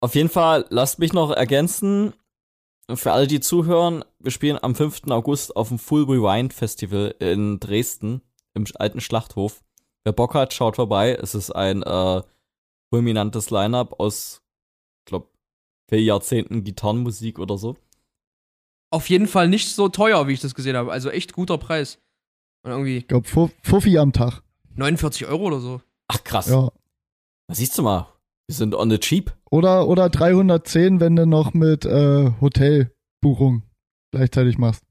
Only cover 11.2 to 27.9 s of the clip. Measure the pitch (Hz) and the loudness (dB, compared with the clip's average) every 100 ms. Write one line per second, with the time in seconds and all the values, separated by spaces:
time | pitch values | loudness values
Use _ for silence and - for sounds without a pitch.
11.2 | - 107 95 - 95 98 - 90 92 92 | -6 -8 -8 -4 -2 -2 -4 -2 0 -2
12.2 | 95 _ _ _ _ _ _ 120 120 110 | -4 _ _ _ _ _ _ -2 0 0
13.2 | 104 110 98 110 101 123 120 - 104 104 | -2 -6 -4 -2 0 -2 -4 -4 -4 -4
14.2 | - - _ _ _ _ _ _ _ 92 | -12 -18 _ _ _ _ _ _ _ -10
15.2 | - _ _ _ _ _ _ 110 113 101 | -10 _ _ _ _ _ _ 0 2 0
16.2 | - 117 - 117 101 95 107 110 123 104 | 0 -4 -2 -6 -6 -6 -4 -2 -4 -6
17.2 | 113 - 92 101 107 131 _ _ _ _ | -10 -10 -8 -6 -8 -12 _ _ _ _
18.2 | _ _ _ _ _ _ _ 160 - 180 | _ _ _ _ _ _ _ -6 0 2
19.2 | 214 196 175 202 - - 196 185 220 202 | 2 2 2 2 -2 -2 -2 2 2 4
20.2 | 139 131 139 127 135 127 120 104 131 - | 0 -2 -6 -8 -6 -4 -4 -6 -6 -6
21.2 | 180 - 180 160 - 160 143 - _ _ | -8 -8 -4 -4 -4 -4 -4 -10 _ _
22.2 | _ _ _ _ - 127 139 127 120 127 | _ _ _ _ -10 -6 -4 -4 -2 -2
23.2 | 113 - 165 - - 196 202 170 143 - | 0 0 0 -2 0 2 4 4 4 2
24.2 | 123 - _ _ _ - 139 165 151 - | -2 -4 _ _ _ -6 -2 -2 -2 -6
25.2 | - 156 202 143 123 127 _ _ _ - | -6 -4 -2 -4 -6 -12 _ _ _ -10
26.2 | - 104 - 131 131 _ _ _ _ _ | -6 -6 0 2 2 _ _ _ _ _
27.2 | _ _ _ 165 123 - 131 | _ _ _ -6 -4 0 0